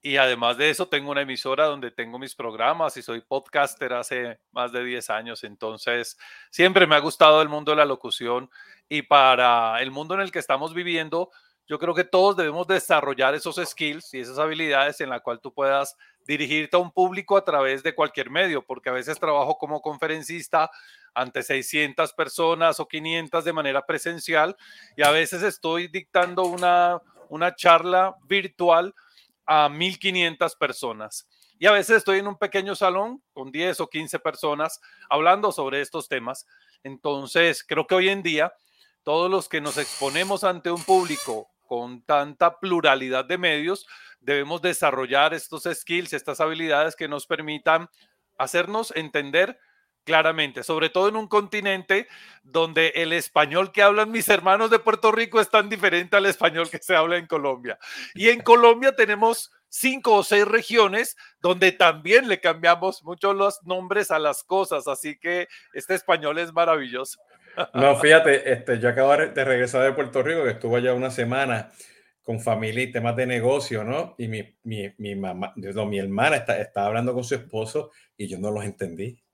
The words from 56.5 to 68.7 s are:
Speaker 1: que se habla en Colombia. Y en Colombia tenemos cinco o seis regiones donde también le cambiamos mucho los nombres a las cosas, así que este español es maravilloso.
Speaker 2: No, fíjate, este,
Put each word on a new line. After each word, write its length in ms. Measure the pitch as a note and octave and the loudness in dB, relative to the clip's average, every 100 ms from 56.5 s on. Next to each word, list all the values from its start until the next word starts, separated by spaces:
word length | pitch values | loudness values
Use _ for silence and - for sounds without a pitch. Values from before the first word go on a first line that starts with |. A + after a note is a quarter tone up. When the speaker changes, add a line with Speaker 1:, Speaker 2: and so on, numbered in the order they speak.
| D#3+ E3 | 0 -6
Speaker 1:
que 100 | D#3 | -6
se 160 | - F3 | 0 2
habla 220 | D#3+ F3 | 2 -2
en 80 | E3 | -2
Colombia. 540 | D#3 C#3 B2+ B2 G#2+ - - - | -4 -2 -4 -8 -12 -12 -16 -16
Y 160 | - A3 | 2 2
en 120 | A#3+ | 4
Colombia 540 | A#3 A#3 A#3 A#3 C4+ C4 | 6 8 10 8 2 4
tenemos 560 | G#3 G#3 A3+ A3+ - _ _ | 2 4 2 0 -8 _ _
cinco 480 | - C4 C4 A#3+ G#3 | -4 -2 0 4 4
o 80 | |
seis 220 | F#3+ G#3 G#3 | 4 2 4
regiones 720 | A3+ A3+ A#3 G3+ G3+ A#3+ - - _ | 0 2 4 4 2 -4 -8 -20 _
donde 320 | F3 F3+ F#3 | -2 4 2
también 560 | F3+ E3+ D#3 D#3 A#3 B3 | 6 4 4 4 4 4
le 120 | F#3+ | 0
cambiamos 640 | F3 E3 E3+ E3+ F#3+ F3+ | 0 2 2 4 0 -6
mucho 300 | D#3 F3 G3 | -14 -2 0
los 300 | G3 G3 - | 2 0 -2
nombres 480 | E3+ F#3 F#3 G3 F#3 | -8 -8 -2 -4 0
a 80 | D#3+ | 0
las 240 | D3+ C#3 | 0 -2
cosas, 440 | - F#3+ F#3 D3+ C#3+ | -2 -2 0 -4 -4
así 300 | C3+ D3+ D3 | -8 -8 -10
que 300 | E3 F3 F3 - _ | -6 -4 -6 -14 _
este 220 | C3+ - F#3 | -14 -4 -4
español 420 | - E3 D3+ D#3 | 0 0 0 -4
es 160 | E3+ | -4
maravilloso. 640 | E3 E3+ D#3+ B2+ B2 C3+ - _ _ _ - C3+ | 0 2 2 -2 -8 -10 -14 _ _ _ -8 -6
Speaker 2:
No, 240 | - C#3 C#3 | 4 4 6
fíjate, 520 | D3 D#3+ D#3+ C#3 C3+ | 8 8 8 2 2
este, 300 | A#2+ - | -2 0